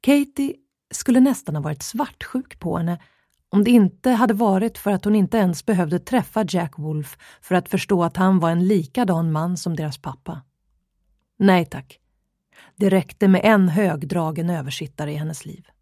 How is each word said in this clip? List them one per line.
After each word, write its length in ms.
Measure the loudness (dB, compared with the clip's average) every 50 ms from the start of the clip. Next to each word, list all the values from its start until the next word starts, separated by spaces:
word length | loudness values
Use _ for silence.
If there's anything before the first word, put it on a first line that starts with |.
Katie 540 | 4 4 2 2 2 -2 _ -6 -6 -6 -6 _ _ _ _ _ _ _
skulle 280 | -14 -8 -2 2 4 4
nästan 360 | 4 4 2 -2 -6 -6 -6
ha 60 | -4
varit 220 | -4 -6 -8 -8 -10
svartsjuk 760 | -12 -6 -6 -6 -6 -8 _ -18 -10 -8 -10 -10 _ -18 -10
på 180 | -8 -6 -4 -2
henne 220 | -2 -4 -4 -6 -10 _ _ _ _ _ _ _ _ _
om 140 | 0 2 4
det 80 | 6
inte 380 | 6 6 6 4 0 _ -2 0
hade 240 | 2 2 2 2 2
varit 440 | 0 2 0 2 0 0 -4 -6 -6
för 140 | -4 -2
att 140 | -2 -2 0
hon 100 | 0 2
inte 220 | 2 2 2 2 0
ens 280 | 0 0 0 -2 -2
behövde 340 | -2 0 0 0 0 -2 -4
träffa 460 | -4 -2 -2 -2 -2 -2 -4 -4 -4 -2
Jack 280 | -2 -4 -4 -4 -8 -10
Wolf 400 | -8 -6 -6 -6 -8 -10 -14 _ -20 -20 -20 _
för 140 | _ -2 -2
att 140 | -2 -2 -2
förstå 340 | -4 -4 -2 _ 0 0 0
att 140 | -2 0 0
han 220 | 2 2 4 4
var 120 | 2 2
en 160 | 0 0 2 2
likadan 640 | 2 0 0 -2 _ -4 -2 0 0 0 0 -2
man 260 | -2 -2 -2 -4 -6 -6
som 180 | -6 -6 -6
deras 220 | -6 -6 -8 -8 -10
pappa. 440 | -12 -14 -14 _ _ -14 -14 -14 -16 _ _ _ _ _ _ _ _ _ _ _ _ _ _ _ _ _ _ _
Nej 280 | 4 4 4 4 2
tack. 340 | -2 -8 -14 -14 _ -20 _ _ _ _ _ _ _ _ _ _ _ _ _ -20 _ _
Det 140 | -2 0 2
räckte 380 | 2 2 0 -2 -4 _ 4 4
med 140 | 4 6 6
en 260 | 4 4 4 4 2
högdragen 800 | 2 0 0 0 -2 -4 -6 -6 -4 -4 -4 -4 -4 -4 -4 -4
översittare 600 | -4 -4 -6 -8 -10 -10 -12 -14 _ -10 -8 -8
i 40 | -6
hennes 300 | -6 -8 -8 -10 -10 -14
liv. 220 | -18 -18 -18 -20 _ _ _